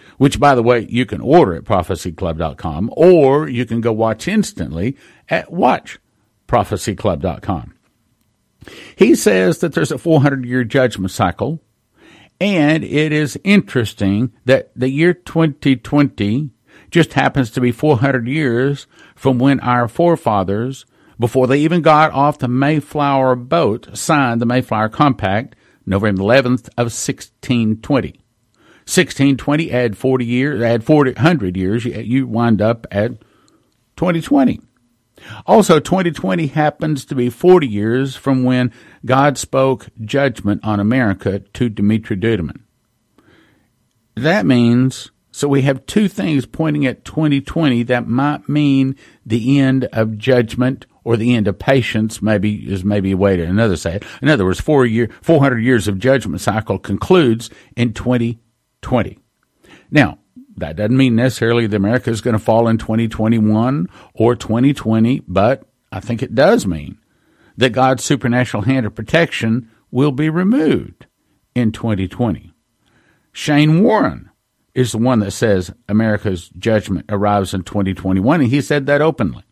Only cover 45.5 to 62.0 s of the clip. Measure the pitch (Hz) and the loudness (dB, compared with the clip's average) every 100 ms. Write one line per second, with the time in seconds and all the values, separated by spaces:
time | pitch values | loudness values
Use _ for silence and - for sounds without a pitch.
45.5 | 139 139 135 - 208 202 - 175 143 120 | 2 2 0 -2 0 0 -2 -2 -2 -4
46.5 | - 160 147 135 - - - 156 139 - | -4 -2 -2 -2 -4 -10 -2 0 0 -2
47.5 | 165 156 120 120 120 - 120 143 147 - | -2 0 0 0 -2 -2 -2 -2 -4 -4
48.5 | 147 147 135 135 135 - _ - 117 117 | 0 2 2 0 -4 -14 _ -4 -2 0
49.5 | 143 135 131 123 117 110 107 131 123 113 | 2 2 0 -2 -2 -2 -2 0 2 0
50.5 | 117 127 131 - _ - 117 120 123 104 | -2 -2 -4 -10 _ -4 -2 0 0 0
51.5 | 90 - 135 117 110 110 - 104 107 104 | -2 0 0 0 -2 -4 -2 -2 0 0
52.5 | 104 - 95 95 104 95 92 101 92 82 | -4 -6 -4 -2 0 0 2 2 2 0
53.5 | 98 113 85 87 92 - - 135 139 92 | 0 0 0 -4 -8 -10 -4 0 2 0
54.5 | 90 - 147 123 110 110 - - 160 139 | -2 0 2 2 0 -2 -4 2 4 4
55.5 | 120 117 123 95 95 123 135 104 78 - | 0 2 2 0 -2 2 0 0 -6 -2
56.5 | 107 - 98 - 98 - 185 131 113 - | -2 -2 -6 -4 -6 2 4 4 0 -4
57.5 | - _ - 120 107 123 123 117 113 _ | -20 _ -4 -4 -4 -2 -2 -2 -6 _
58.5 | _ _ _ - 123 95 - _ _ _ | _ _ _ -4 -2 -2 -8 _ _ _
59.5 | _ _ - - 147 98 - _ - - | _ _ -20 -2 0 0 -2 _ -20 -20
60.5 | - 73 82 107 131 131 113 127 - 113 | -12 -10 -4 0 2 2 2 0 0 0
61.5 | 117 113 104 98 123 | 0 0 0 0 0